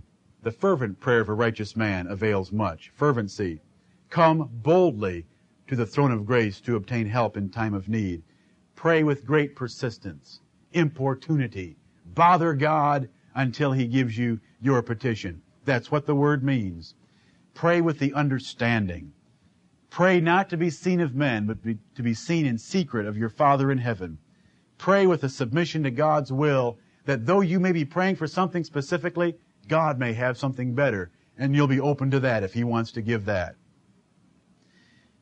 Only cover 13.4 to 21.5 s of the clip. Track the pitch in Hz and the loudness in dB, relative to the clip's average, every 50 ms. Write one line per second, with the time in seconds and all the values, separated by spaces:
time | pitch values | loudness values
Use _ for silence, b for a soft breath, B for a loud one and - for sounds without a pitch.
13.4 | 135 127 110 - 147 139 135 135 127 117 117 131 131 117 110 113 123 120 117 107 | -2 -2 -2 0 0 0 2 0 0 0 0 0 0 0 0 -2 -2 -2 -2 -4
14.4 | b b b b 110 135 139 123 117 - 120 107 - 127 113 104 - 98 82 80 | b b b b 0 2 2 2 0 -2 -6 -4 -2 -4 -4 -4 -6 -10 -12 -12
15.4 | - _ _ _ _ - 135 120 - - 151 151 143 147 151 139 143 147 147 139 | -16 _ _ _ _ -2 -2 -2 -2 -2 -2 -2 0 0 0 2 2 2 2 0
16.4 | 127 139 135 123 107 95 87 82 80 - - _ b b b b b b b b | 0 0 -2 -2 -2 -4 -8 -10 -14 -18 -20 _ b b b b b b b b
17.4 | b b _ - - 165 170 175 165 165 151 135 139 139 143 147 147 143 135 127 | b b _ -2 0 2 4 4 2 2 0 0 -2 -2 0 0 0 0 0 -2
18.4 | - - - - 120 117 120 113 104 90 87 87 80 76 - _ _ _ _ _ | -4 -8 -6 -2 0 0 2 2 0 -2 -4 -8 -12 -16 -20 _ _ _ _ _
19.4 | _ _ _ _ _ _ _ _ _ _ - - 175 185 185 175 165 170 170 185 | _ _ _ _ _ _ _ _ _ _ -2 2 2 4 4 4 4 4 2 2
20.4 | 196 - - 160 170 175 139 - - 185 180 175 170 143 123 131 147 139 120 107 | 2 0 -2 -2 -2 -2 -2 -2 -2 0 0 2 0 0 0 0 0 0 0 0
21.4 | 104 104 | -2 -2